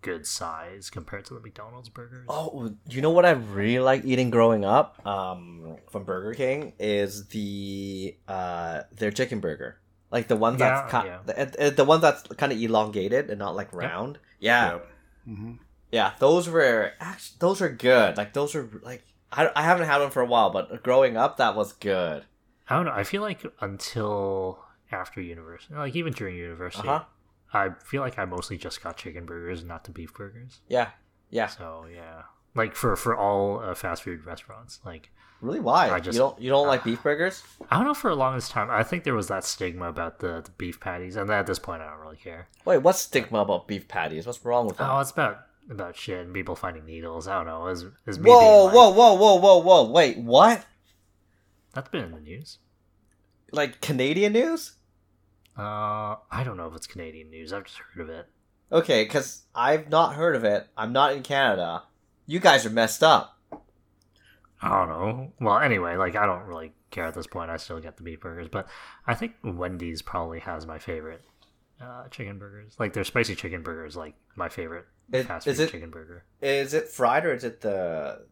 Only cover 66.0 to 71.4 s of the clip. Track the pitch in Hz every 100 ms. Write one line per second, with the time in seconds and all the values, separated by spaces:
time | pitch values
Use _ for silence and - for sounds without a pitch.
66 | 92 104 104 90 98 82 80 _ _ -
67 | 82 87 82 95 82 82 - 82 80 -
68 | 85 80 90 82 80 104 92 - - -
69 | - 117 233 - 117 87 90 90 85 80
70 | - 92 82 82 95 80 80 80 - 82
71 | 78 82 _ _